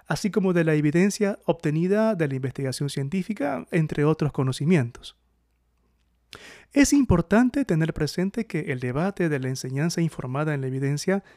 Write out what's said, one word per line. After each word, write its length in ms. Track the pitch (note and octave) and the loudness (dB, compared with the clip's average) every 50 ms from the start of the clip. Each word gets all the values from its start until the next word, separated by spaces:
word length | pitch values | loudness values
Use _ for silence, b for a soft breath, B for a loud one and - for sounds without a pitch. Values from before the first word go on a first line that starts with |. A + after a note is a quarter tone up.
| b - | b -6
así 240 | D#3+ - - G3+ | -4 -2 -2 0
como 200 | - G#3+ F#3 F#3+ | 0 2 2 2
de 120 | F3 F3 D#3+ | 2 2 4
la 100 | D#3+ D#3 | 4 2
evidencia 640 | D3+ D3 D3+ D3 E3+ F#3+ G3+ - - G#3 G3 G#3+ - _ | 4 2 2 4 4 4 2 2 0 0 -2 -2 -2 _
obtenida 720 | - E3 - - D3+ D3+ D#3+ F3 F#3 G3+ G#3+ A3 A3+ G#3+ | -2 -2 0 0 -2 0 0 2 2 2 2 2 2 2
de 100 | E3 D#3 | 0 -2
la 80 | C#3+ C3+ | -2 -2
investigación 560 | C3 C3 C3 - - C#3 C3+ B2+ - C#3+ C#3 | -4 -4 -6 -6 -4 -6 -6 -4 -4 -6 -4
científica, 720 | - D3 C#3 C#3 F#3+ G3 F3+ - G#3 - C#4 C#4+ - - - - | -4 -4 -4 -2 -2 -4 -4 -4 -4 -4 -4 -4 -4 -6 -6 -2
entre 340 | - E3+ D#3 D3+ - D3+ D3 | 0 0 0 0 0 2 2
otros 280 | D3+ D#3+ - D#3 C#3 | 2 2 2 0 -2
conocimientos. 840 | - - C3+ C3 B2+ - C#3+ D#3+ F#3 D#3 B2+ A#2+ - - - - - _ _ _ _ _ _ _ _ _ _ _ _ _ _ _ _ _ _ _ _ _ _ _ B B B B B B B B | 0 0 -2 -2 -2 -2 2 2 4 4 2 0 -6 -12 -18 -20 -20 _ _ _ _ _ _ _ _ _ _ _ _ _ _ _ _ _ _ _ _ _ _ _ B B B B B B B B
Es 200 | - C#4 C#4 - | 2 2 4 6
importante 720 | C#4+ C#4+ B3+ - F#3 E3 - - G3 A3+ B3+ B3 - C#4+ C4+ | 4 4 4 4 2 2 4 4 4 4 4 4 2 -2 0
tener 300 | - F3 D#3 E3 E3 E3+ | 0 0 0 0 0 -2
presente 520 | - D#3 C#3 - F3+ F#3 G3 - A#3 G#3+ | -2 -4 -4 -2 -2 -4 -2 -2 -6 -6
que 260 | - - D#3 - - | -4 -4 -6 -4 -4
el 80 | C3+ B2+ | -6 -4
debate 480 | B2+ B2 B2 C#3+ F3 G3+ G3 - F3+ D#3+ | -4 -4 -2 -2 -2 -2 -2 -2 -2 0
de 100 | D3 C3+ | 0 -2
la 120 | C3 B2+ | -2 -4
enseñanza 500 | C3 - - C3 C3 C#3 D#3 E3+ - F3 | -4 -6 -6 -6 -4 -2 -2 -2 0 0
informada 520 | E3 D#3 - - C3 B2+ B2+ C#3+ D3+ D#3 | -2 -2 -2 -6 -8 -6 -4 -4 -2 -2
en 100 | D3 C#3 | -2 -2
la 40 | C3 | -4
evidencia 560 | C3 C3 C3+ C#3 C#3 D3 D3 - F#3 G3 G3+ b b b | -4 -4 -2 -2 -2 -2 -2 -2 -2 -2 -2 b b b